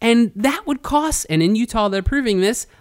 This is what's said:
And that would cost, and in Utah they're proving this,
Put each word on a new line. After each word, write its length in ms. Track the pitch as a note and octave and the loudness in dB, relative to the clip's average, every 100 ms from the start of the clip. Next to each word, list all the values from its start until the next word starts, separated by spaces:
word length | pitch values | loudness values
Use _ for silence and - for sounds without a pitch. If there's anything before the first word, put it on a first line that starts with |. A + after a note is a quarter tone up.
And 300 | A3+ A#3 A3+ G3+ | 2 4 2 0
that 300 | B3+ E4 - | -2 -2 -4
would 160 | C#4 | -6
cost, 420 | - D4 D#4 - - | -2 -2 0 -4 -2
and 120 | D#3+ | 0
in 140 | E3+ A3 | 2 0
Utah 320 | A#3+ A#3 G#3 | -2 -2 -2
they're 140 | G3 | -2
proving 380 | F#3 C#4 B3 F#3+ | -2 0 0 2
this, 240 | G3 A#3+ - _ | 0 -2 -8 _